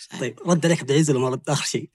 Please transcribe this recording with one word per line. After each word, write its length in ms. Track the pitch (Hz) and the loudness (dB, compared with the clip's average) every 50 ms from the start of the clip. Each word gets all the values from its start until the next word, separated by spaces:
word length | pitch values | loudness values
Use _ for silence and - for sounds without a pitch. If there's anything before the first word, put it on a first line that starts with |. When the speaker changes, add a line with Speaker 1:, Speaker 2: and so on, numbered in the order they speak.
Speaker 1:
صحيح. 200 | - - - - | -20 -16 -8 -6
Speaker 2:
طيب، 180 | - 123 113 - - | -6 -6 -6 -8 -2
رد 200 | 170 180 165 139 | 0 0 2 4
عليك 120 | 170 170 160 | 2 2 2
عبد 100 | - 127 | 0 0
العزيز 200 | 139 151 160 147 | 2 2 4 4
ولا 80 | 143 123 | 2 2
ما 100 | 131 131 | 2 0
رد؟ 120 | 127 131 - - | -2 -4 -4 -4
آخر 160 | 147 131 - | -4 -2 -2
شيء. 260 | - - 120 101 - _ | -4 -4 -6 -8 -6 _